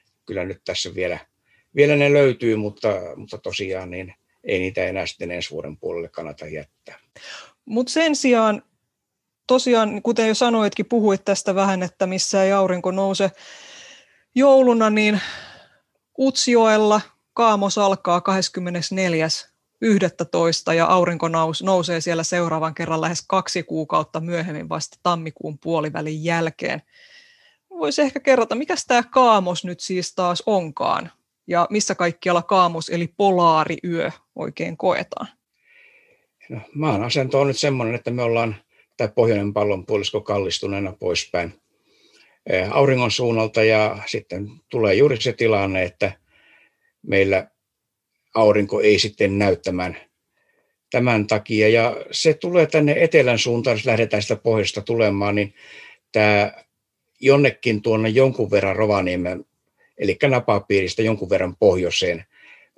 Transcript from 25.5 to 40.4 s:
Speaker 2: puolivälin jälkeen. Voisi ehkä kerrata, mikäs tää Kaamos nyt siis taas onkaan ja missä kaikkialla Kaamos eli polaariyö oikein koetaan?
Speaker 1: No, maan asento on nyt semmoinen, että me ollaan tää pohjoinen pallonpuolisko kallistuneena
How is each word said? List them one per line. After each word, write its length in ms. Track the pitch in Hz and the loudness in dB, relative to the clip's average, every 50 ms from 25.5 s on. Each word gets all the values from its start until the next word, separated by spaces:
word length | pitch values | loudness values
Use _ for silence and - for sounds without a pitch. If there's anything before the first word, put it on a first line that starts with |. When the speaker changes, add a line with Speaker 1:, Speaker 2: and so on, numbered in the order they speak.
| 147 - | -12 -10
Speaker 2:
puolivälin 680 | - 165 165 156 151 151 151 156 151 156 156 156 156 | -6 -4 -4 -2 -2 -4 -6 -8 -8 -8 -8 -6 -4
jälkeen. 580 | 170 170 170 165 160 - - - - - 156 - _ _ _ - - - - _ _ _ _ _ _ _ _ _ _ | -2 -2 -2 -2 -4 -6 -6 -6 -6 -6 -8 -10 _ _ _ -20 -20 -20 -20 _ _ _ _ _ _ _ _ _ _
Voisi 320 | 381 339 320 294 277 302 294 | -10 -6 -4 -4 -2 0 -2
ehkä 180 | 262 - 277 | -2 -2 -4
kerrata, 340 | - 277 262 240 220 - - | 0 2 2 2 2 -2 -4
mikäs 320 | 240 302 - 359 - - | -6 -4 -4 -6 -6 -2
tää 160 | - 247 240 240 | 0 0 0 0
Kaamos 600 | - - 262 254 233 214 202 185 180 175 - - | 0 2 4 4 6 4 4 2 0 -4 -6 -6
nyt 160 | 180 175 - | -10 -10 -10
siis 340 | - - 185 180 170 - - | -8 -6 -6 -6 -6 -6 -4
taas 280 | - 180 175 175 - - | -4 -2 -2 -2 -2 -2
onkaan 640 | 226 208 185 170 156 143 - - - - - - 170 _ _ _ _ _ _ _ | 0 0 0 -2 -4 -6 -6 -4 -2 -2 -4 -6 -8 _ _ _ _ _ _ _
ja 200 | - 175 175 170 - | -2 0 0 0 0
missä 240 | 208 214 - - 185 | 0 -2 -2 -2 -2
kaikkialla 480 | - 175 175 165 - - 185 175 170 170 | -2 -2 -4 -4 -4 -2 0 0 0 0
Kaamos 460 | - 202 185 180 170 170 165 160 - | 2 2 4 4 2 0 -4 -8 -6
eli 260 | - 170 170 165 _ | -4 -4 -6 -4 _
polaariyö 960 | - 202 196 185 180 170 165 160 156 151 - 160 - - 180 170 165 - - - - _ _ - | 0 2 2 4 4 4 4 4 4 2 -2 -4 -8 -6 -6 -4 -4 -4 -4 -6 -10 _ _ -12
oikein 400 | - 156 - 151 - 165 170 165 | -10 -10 -10 -8 -8 -8 -8 -6
koetaan? 520 | - - 185 - - 180 - - - - - _ _ _ _ _ _ _ _ _ _ _ _ _ _ _ _ _ _ _ _ _ _ _ - | -4 -2 0 0 0 -4 -8 -8 -12 -12 -14 _ _ _ _ _ _ _ _ _ _ _ _ _ _ _ _ _ _ _ _ _ _ _ -16
Speaker 1:
No, 120 | - 110 - - - | -16 -16 -14 -12 -8
maan 300 | 147 156 156 107 98 113 | -4 -2 -2 0 -2 -2
asento 360 | 120 120 147 131 123 139 139 | -2 -2 -2 -2 0 2 2
on 60 | 143 | 2
nyt 120 | 139 131 - | 2 0 -2
semmoinen, 360 | - 143 135 127 117 113 120 | -2 -2 -2 -2 -2 -4 -4
että 160 | 120 - 117 | -6 -6 -6
me 120 | 123 123 120 | -4 -2 -2
ollaan 340 | 117 113 117 117 113 107 - _ _ _ _ _ _ _ | 0 0 0 0 -2 -4 -8 _ _ _ _ _ _ _
tää 120 | - 120 107 | -4 -4 -2
pohjoinen 440 | - 123 113 113 107 101 101 104 104 | 2 2 2 4 2 2 0 -2 -2
pallonpuolisko 680 | 107 104 104 98 92 90 - 110 101 98 - - 101 | 0 0 0 -2 -4 -4 -2 -2 -2 -2 -2 -6 -6
kallistuneena 720 | - - 101 101 | -4 -4 -4 -2